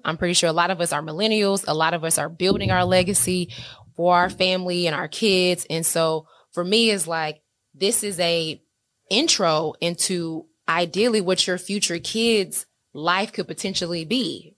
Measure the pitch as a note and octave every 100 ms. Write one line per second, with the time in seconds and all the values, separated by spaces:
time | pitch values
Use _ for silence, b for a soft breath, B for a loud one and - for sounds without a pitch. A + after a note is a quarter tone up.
0 | - D#3 F3+ F3 E3+ D#3+ F3 F3 E3+ D3
1 | D#3 D#3 A3 G#3+ G3+ G3 - D3+ D#3+ E3+
2 | D#3+ D#3 D3+ E3+ F#3 G3 G3 F#3 F3+ F#3
3 | F3+ G3+ - F3+ F3 B B B B -
4 | F3 F3 F3+ - F#3 F#3 F3+ F3 E3+ D3
5 | D#3+ - A3 F#3 F3+ F3 - E3 E3+ E3+
6 | D#3+ D#3+ - b b - F3 A3 A3+ G3+
7 | E3 E3 D#3 D3+ _ _ _ C#3 G3 -
8 | G#3 F3 E3+ E3+ D#3+ C#3 _ _ _ _
9 | - G3 D#4+ - F3 D#3 D#3+ - E3+ E3+
10 | - F3+ E3 D#3+ - _ - E3 F3 F3
11 | A#3+ A3 F3+ F#3 - F3+ - G3+ - E3+
12 | - A3+ A#3 A3 F#3 - - _ _ C#3+
13 | D#3+ F#3 A3 - F3 D#3+ G3 F#3 F3 F3
14 | D#3+ B3 F#3 A2+ -